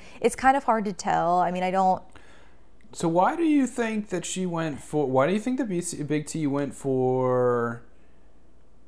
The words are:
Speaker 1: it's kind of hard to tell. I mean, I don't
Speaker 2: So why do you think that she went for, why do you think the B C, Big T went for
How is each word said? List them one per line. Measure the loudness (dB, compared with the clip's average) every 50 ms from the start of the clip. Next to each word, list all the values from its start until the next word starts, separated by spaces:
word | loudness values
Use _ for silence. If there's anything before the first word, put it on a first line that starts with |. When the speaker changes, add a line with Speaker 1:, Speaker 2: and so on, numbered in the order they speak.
| -16 -18 -10 0
Speaker 1:
it's | 0 0 0
kind | 4 2 4 4
of | 4 2
hard | 2 2 2 0
to | -2
tell. | -6 -4 -2 0 0 2 4 4 4 4
I | 2 2
mean, | 0 0
I | 0 0
don't | 2 4 4 4 2 2 -2 -14 -20 -20 -20 -20 -20 -20 -20 -20 -20 -20 -20 -20 -20 -20 -18 -16
Speaker 2:
So | -8 -2 -2 2
why | 4 4 4 4 2
do | 2
you | 2 4 4 4 4
think | 2 0 -2 -2 -2 -2 -4 -4 -4
that | -6 -6 -4
she | -4 -4 -4 -4
went | -2 -2 -2 -2 -4 -4 -8
for, | -10 -4 0 0 0
why | 2 4 4 4
do | 4 2
you | 0
think | 0 -2 -2 -2
the | -2
B | -2 -2 -4
C, | -4 -4 -6 -6 -4
Big | -2 -2 -2 -2
T | -4 -4 -2 -2
went | 0 0 0 -2 -4 -6
for | -6 -4 -2 0 2 2 2 2 2 2 2 2 2 2 2 2 2 0 -2 -4 -8 -12 -18 -20 -20 -20 -20 -20 -20 -20 -20 -20 -20 -20 -20 -20 -20 -20 -20 -20 -20 -20